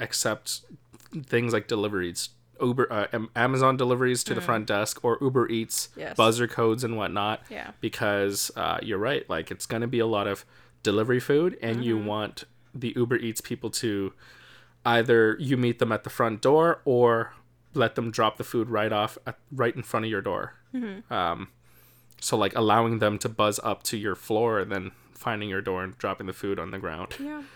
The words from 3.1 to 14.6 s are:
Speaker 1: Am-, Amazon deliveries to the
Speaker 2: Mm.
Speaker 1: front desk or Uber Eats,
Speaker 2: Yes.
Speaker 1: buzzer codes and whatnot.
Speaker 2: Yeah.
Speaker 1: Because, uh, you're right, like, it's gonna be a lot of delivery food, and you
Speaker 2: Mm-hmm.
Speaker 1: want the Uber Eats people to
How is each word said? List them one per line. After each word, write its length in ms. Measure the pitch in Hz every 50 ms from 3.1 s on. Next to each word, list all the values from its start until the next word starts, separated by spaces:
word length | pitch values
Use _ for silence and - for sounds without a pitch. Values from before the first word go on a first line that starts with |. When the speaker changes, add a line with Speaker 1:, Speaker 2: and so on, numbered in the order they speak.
| -
Speaker 1:
Am-, 160 | 113 113 - -
Amazon 400 | 117 120 131 135 131 131 131 131
deliveries 480 | 127 127 123 123 123 127 127 123 123 -
to 80 | - 123
the 80 | 113
Speaker 2:
Mm. 40 | -
Speaker 1:
front 200 | - 117 110 104
desk 320 | - 104 101 107 - - - -
or 120 | 120 117 -
Uber 260 | 139 135 131 123 113 -
Eats, 400 | 117 113 110 - - - - - -
Speaker 2:
Yes. 220 | 160 156 131 -
Speaker 1:
buzzer 300 | - 110 113 113 120 120
codes 360 | 117 - - 117 113 110 123 127
and 140 | 113 113
whatnot. 440 | 107 98 85 87 101 101 107 110 - - -
Speaker 2:
Yeah. 220 | 220 - - 104 - -
Speaker 1:
Because, 720 | - 110 - - 117 104 101 101 98 101 98 - - - -
uh, 220 | - 85 82 82 82
you're 160 | - 107 101
right, 320 | 98 107 131 143 - - -
like, 220 | 87 80 82 -
it's 140 | 92 - -
gonna 220 | - 120 113 120
be 120 | 120 120 117
a 60 | 110
lot 200 | 113 110 101 101
of 160 | 101 98 - - - - - - - _ _ -
delivery 380 | 107 101 107 110 120 123 123
food, 360 | - - 143 151 170 185 - -
and 240 | - 113 113 120 123
you 100 | 117 110
Speaker 2:
Mm-hmm. 100 | 107 104
Speaker 1:
want 360 | 104 104 107 104 - - - - - _ _ _ _ -
the 160 | 123 123 117 -
Uber 180 | 123 117 117 123
Eats 240 | 113 120 113 110 -
people 300 | - - 120 - - 107
to 420 | - - 127 110 101 98 98 92 - - - - - - - - - -